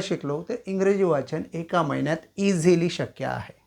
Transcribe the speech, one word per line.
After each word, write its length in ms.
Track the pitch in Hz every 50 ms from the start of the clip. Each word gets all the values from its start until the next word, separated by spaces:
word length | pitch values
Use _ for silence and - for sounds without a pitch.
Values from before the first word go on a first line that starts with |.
शिकलो, 400 | 190 - 170 143 - 139 143 156 170 -
तर 60 | 240 - -
इंग्रजी 360 | 190 190 190 190 196 202 190
वाचन 400 | 190 175 156 139 - - 160 160 - -
एका 300 | - 165 170 - 185 175
महिन्यात 340 | 160 143 135 131 135 143 156 - - - _
इझिली 540 | - 196 196 196 170 156 180 175 165 170 175
शक्य 340 | - - 131 - - - 131
आहे. 300 | 131 123 113 - - - _ _